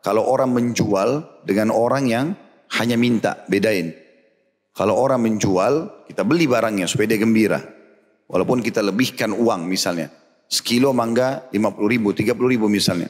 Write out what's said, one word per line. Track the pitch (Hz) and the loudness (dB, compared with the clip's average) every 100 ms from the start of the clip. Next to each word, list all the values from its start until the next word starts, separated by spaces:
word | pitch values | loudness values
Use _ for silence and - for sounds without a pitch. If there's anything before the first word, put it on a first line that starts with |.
kalau | 101 107 101 | 0 0 2
orang | 131 131 | 0 2
menjual | 123 120 110 107 98 104 143 160 - - | 0 0 -2 0 2 0 -2 -6 -16 -4
dengan | 101 110 | 0 0
orang | 110 120 135 | 0 2 0
yang | 131 117 147 202 - _ _ - | 0 0 -2 -6 -12 _ _ -4
hanya | 117 117 | 0 2
minta, | 120 113 101 - - | 2 2 0 -4 -2
bedain. | 98 107 101 85 80 - _ _ _ _ _ _ - | 0 2 0 -4 -10 -20 _ _ _ _ _ _ -4
Kalau | 98 104 | 0 2
orang | 135 127 | 2 2
menjual, | 113 107 101 92 104 151 190 - - | 0 0 0 2 2 0 -4 -14 -12
kita | - | -4
beli | 98 165 | 0 2
barangnya | 151 120 113 104 | 2 2 0 -2
supaya | 87 - 107 110 | -4 -2 0 2
dia | |
gembira. | 113 110 104 82 - - - _ _ _ _ | 2 2 2 0 -6 -20 -20 _ _ _ _
Walaupun | 90 92 123 | -2 0 0
kita | 113 113 | -2 -2
lebihkan | 101 98 127 - 117 | -2 0 -2 -2 -4
uang | 101 117 98 85 | 0 0 0 -2
misalnya. | 95 98 87 76 - _ _ _ | -2 -2 -4 -8 -12 _ _ _
Sekilo | - - 120 135 | -6 0 2 2
mangga | 123 113 117 127 135 - | 2 0 0 0 -4 -4
lima | 104 107 | -2 -2
puluh | 98 107 120 | 0 0 2
ribu, | 104 | 0
tiga | 95 110 | 0 -2
puluh | 113 127 | 0 2
ribu | 123 107 | 2 2
misalnya. | 101 82 90 | 2 0 -2